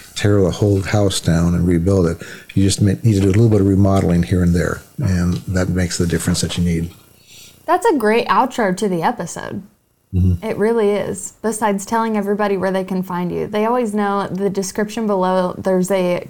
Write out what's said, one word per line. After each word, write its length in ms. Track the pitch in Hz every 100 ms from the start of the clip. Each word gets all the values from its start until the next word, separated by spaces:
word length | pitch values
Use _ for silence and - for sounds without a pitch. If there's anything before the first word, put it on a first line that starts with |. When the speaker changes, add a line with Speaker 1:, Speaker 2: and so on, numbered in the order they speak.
| - -
Speaker 1:
tear 260 | 104 104
the 100 | 92
whole 300 | 90 107 98
house 380 | 95 107 101 -
down 360 | - 82 85 87
and 120 | 87
rebuild 400 | 85 87 98 85
it. 100 | 82 - - - -
You 80 |
just 180 | 98 -
ma-, 120 | 104 -
need 120 | 117 101
to 40 |
do 80 | 98
a 80 | 98
little 140 | 117
bit 120 | 107
of 60 | 98
remodeling 560 | 95 98 98 92 87
here 180 | 85 90
and 140 | 87 85
there, 260 | 80 - - -
and 360 | 113 90 87 87 -
that 160 | 92 92
makes 280 | 90 87 -
the 100 | 87
difference 320 | 82 - 87
that 160 | 85 -
you 60 |
need. 300 | 87 82 85 - _ _ _ - - - -
Speaker 2:
That's 200 | 349 466
a 120 | 302
great 300 | 214 226 240
outro 480 | 190 262 - 202 185
to 100 | 214
the 160 | 175
episode. 580 | 185 240 170 - - 202 - _ _ _ _
Speaker 1:
Mm-hmm. 320 | 95 92 87 220
Speaker 2:
It 120 | -
really 340 | 214 233 202
is. 420 | 208 - 196 - -
Besides 460 | 214 220 220 196 -
telling 300 | 233 226 214
everybody 380 | 202 208 208 196
where 140 | 190
they 120 | 190
can 180 | 190 185
find 300 | 185 175 175
you, 160 | 165 156
they 180 | 214 220
always 300 | 247 233 208
know 320 | 202 202 196
the 200 | 180 196
description 600 | 196 190 - 208 240 220
below, 480 | 196 185 185 180 -
there's 320 | 190 185 180
a 380 | 190 180 175